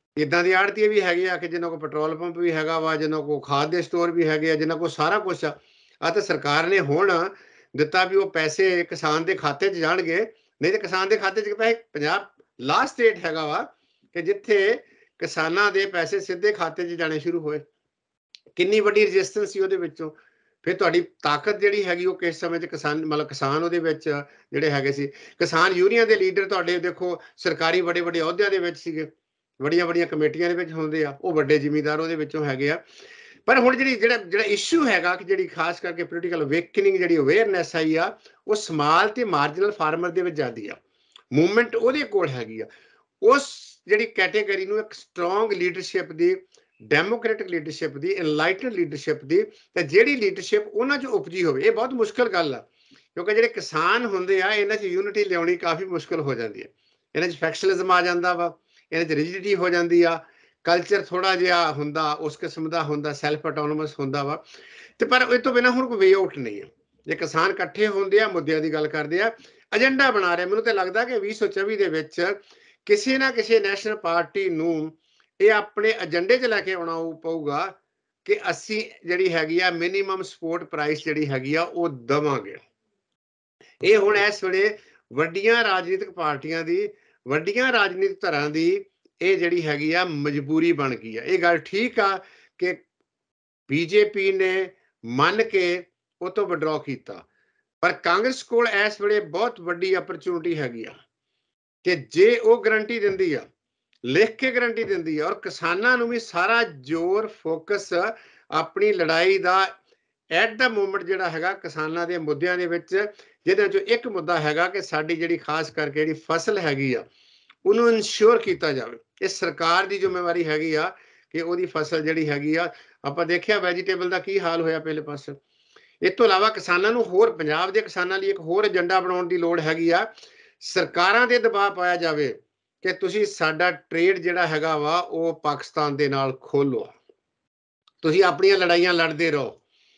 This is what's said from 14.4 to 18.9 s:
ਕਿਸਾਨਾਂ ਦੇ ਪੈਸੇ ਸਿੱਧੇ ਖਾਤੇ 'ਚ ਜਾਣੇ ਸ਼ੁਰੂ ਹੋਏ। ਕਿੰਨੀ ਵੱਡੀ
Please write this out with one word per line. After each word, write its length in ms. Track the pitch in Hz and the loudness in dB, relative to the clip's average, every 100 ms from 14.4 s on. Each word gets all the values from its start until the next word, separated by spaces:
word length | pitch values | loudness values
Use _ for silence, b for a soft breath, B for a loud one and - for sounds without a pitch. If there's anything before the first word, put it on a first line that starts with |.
| - 208 196 240 b b b _ | 2 2 4 0 b b b _
ਕਿਸਾਨਾਂ 520 | 165 - 160 180 208 | -8 -2 0 2 2
ਦੇ 140 | 196 202 | 2 0
ਪੈਸੇ 320 | 185 165 196 | -2 -2 -2
ਸਿੱਧੇ 320 | 190 175 208 | -4 0 0
ਖਾਤੇ 340 | 208 165 160 175 | 0 -4 -4 -6
'ਚ 40 | |
ਜਾਣੇ 260 | 170 160 156 | -4 -2 -2
ਸ਼ੁਰੂ 200 | 165 170 | -2 -4
ਹੋਏ। 200 | 151 151 143 _ _ _ _ _ _ - _ - | -4 -6 -10 _ _ _ _ _ _ -20 _ -2
ਕਿੰਨੀ 240 | 180 214 | 2 4
ਵੱਡੀ 260 | 208 | 4